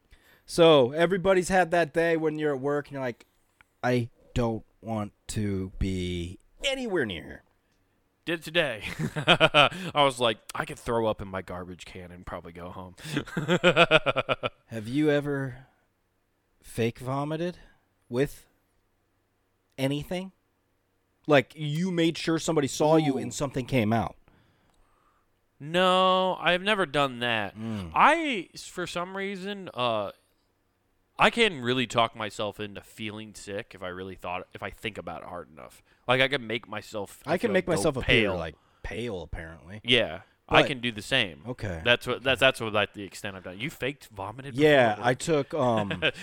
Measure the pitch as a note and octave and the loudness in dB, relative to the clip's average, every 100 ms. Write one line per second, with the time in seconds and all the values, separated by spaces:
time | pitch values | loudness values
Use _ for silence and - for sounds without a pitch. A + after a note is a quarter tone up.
0 | _ _ _ _ - - E3 D3 B2 D3+ | _ _ _ _ -2 6 10 10 6 4
1 | F3 G3 F#3 F#3+ F3+ F#3+ E3+ F3 D#3+ E3+ | 2 4 4 4 4 4 4 2 2 2
2 | E3+ E3 D#3+ D3+ D3+ C3+ C#3 D3 C#3+ C#3 | 2 2 0 0 -2 0 -2 -2 -4 -6
3 | B2+ A#2 - _ _ _ _ _ B2 B2 | -6 -8 -14 _ _ _ _ _ 0 2
4 | A#2 _ _ - A#2 A2 - _ G#2+ A2 | 0 _ _ -2 0 -2 -8 _ -6 -4
5 | G#2 _ - A2 G#2 G2 F#2+ - G2 F#2 | -6 _ -10 -4 -2 -2 -4 -4 -2 -2
6 | F2+ F2+ F2 F#2+ _ - C#4 C4+ A#3+ F3+ | -4 -4 -6 -10 _ -8 -4 -4 -2 -2
7 | A2+ F2 - - _ _ _ _ _ _ | -2 -4 -10 -16 _ _ _ _ _ _
8 | _ _ - E3+ D#3 E3 D3 A2 - - | _ _ -6 -6 -4 -2 -2 -4 -8 -6
9 | D#3 D#3 D3 E3+ D3+ D3+ C3+ F3 F3+ D3 | -6 0 4 6 6 6 4 2 -4 2
10 | C#3 B2 A#2+ A2 - - - - - A#2 | 2 2 0 0 -6 -8 -8 -8 -2 0
11 | A2 G#2 G2 F#2+ F#2 F2+ F2+ F2+ - F#2 | 0 -2 -6 -10 -8 -12 -12 -16 -16 -16
12 | F2 F2+ F#2 F2+ E2+ E2+ F2 F#2 F#2 F2+ | -18 -18 -14 -14 -12 -14 -14 -14 -16 -16
13 | D#3 D3 B2+ - D3 F3 F3 D3+ E3 D#3 | -10 -8 -6 -6 -2 2 4 6 6 4
14 | C#3+ C3 - C3 B2+ - - A2+ G#2+ C#3 | 2 -2 -2 -2 -4 -8 -12 -10 -4 0
15 | D3+ C#3+ C#3+ C#3 C3+ B2 C3+ _ _ _ | 2 2 0 -4 -6 -10 -18 _ _ _
16 | _ _ _ _ _ _ - - A#2 - | _ _ _ _ _ _ -12 -4 -2 -4
17 | B2+ C3+ D3 D#3 F3 E3+ - _ _ _ | -6 -4 -4 -4 -6 -8 -18 _ _ _
18 | - A#2+ D3 - - _ _ _ _ _ | -6 -2 -2 -4 -20 _ _ _ _ _
19 | _ _ _ _ _ _ _ - C3+ D3 | _ _ _ _ _ _ _ -4 -2 -2
20 | D3 F3+ F#3+ _ _ _ _ _ _ _ | -4 -6 -8 _ _ _ _ _ _ _
21 | _ _ - C#3+ - - D3+ D3+ F#3 E3+ | _ _ 2 4 4 -4 -6 -2 -2 2
22 | E3 D#3+ - E3 - D#3+ C3+ - D3+ D#3+ | 0 0 -2 -2 0 0 0 2 4 4
23 | D3 C3 B2 - C#3+ C3+ B2 C3 G#2+ A2+ | 4 0 -4 -6 -6 -4 0 2 4 2
24 | - - _ _ _ _ _ _ _ _ | 0 -8 _ _ _ _ _ _ _ _
25 | _ _ _ _ _ - C#3+ E3+ F#3 F#3 | _ _ _ _ _ -18 -4 2 4 6
26 | F#3+ F#3 F#3 - D#3 F3 G3 G#3 E3 C#3+ | 6 4 2 0 2 2 2 0 0 2
27 | C#3 A#2+ A#2+ A2+ G2 G#2+ A2+ G#2+ F2 C#3 | 0 0 -2 0 -2 -6 -8 -6 -2 4
28 | A3+ E4 D#4 A3+ - - - - E3+ F3 | 6 4 0 -4 -6 -14 -14 -10 -8 -6
29 | F3+ G3 G3 G3 F#3+ G3+ F3+ - B2 A2 | -8 -8 -8 -8 -10 -12 -10 -4 -2 -2
30 | G2+ - _ _ _ _ _ _ _ _ | -4 -10 _ _ _ _ _ _ _ _
31 | _ - F#3 A#3 A3 D3+ A#2+ B2+ A#2 A#2+ | _ 2 2 4 0 0 -2 0 0 2
32 | A2+ A#2 G#2+ - G#2+ G2 G#2 G2 - - | 0 0 -8 -6 -6 -6 -10 -12 -16 -12
33 | G#2+ G#2+ A2 F#2+ - G2+ A#2 F#2 F#2 F2+ | -10 -10 -14 -16 -10 -8 -10 -10 -10 -8
34 | F#2+ F2+ F#2 F2+ F2 - G2+ - A2+ F#2+ | -10 -10 -8 -8 -10 -12 -12 -8 -10 -10
35 | F2 E2 - F2 D#2 D#2 B1 - _ _ | -12 -12 -12 -14 -14 -18 -20 -20 _ _
36 | - B2+ C3+ C#3 A2+ A#2 - G#2+ - G#2+ | 0 2 2 0 -4 -8 -8 -12 -10 -8
37 | F#2+ - - F3+ A#3 F#3+ F3+ D#3+ E3 C3 | -8 -10 -4 -2 0 0 0 0 0 0
38 | B2 A#2 G#2 F#2 E2 D#2 _ _ - G2 | 2 4 2 -2 -6 -12 _ _ -10 -8
39 | A#2+ F#2 D#2+ F#2 E2 E2 E2 G#2 - B2 | -8 -8 -10 -12 -12 -16 -18 -8 2 2
40 | F#2 D#2+ - _ - A#2 D#3 C3 A#2+ G#2+ | 2 -6 -14 _ 0 2 2 0 -6 -6
41 | - C3+ G#2 C#2+ G2 B2 G#2 E2+ A2 A#2+ | -2 0 -2 -6 -12 -10 -8 -2 2 2
42 | B2+ G#2 B2+ A#2+ C3 - A2+ G#2 G2+ G2+ | 0 -4 -2 4 4 2 0 0 0 -4
43 | G2 - G#2 F#2+ F#2 F#2 A2+ - B2+ D3 | -12 -12 -12 -10 -12 -10 -10 -6 -8 -8
44 | - G#2 G2 A2+ C3+ A#2+ D3+ C#3+ A#2 G#2 | -14 -12 -12 -12 -8 2 6 6 6 4
45 | A#2+ B2+ - D3+ C3+ D#3 B2+ A2+ G2+ F#2 | 0 0 0 0 0 0 2 2 0 -2
46 | D#3 - | -2 -4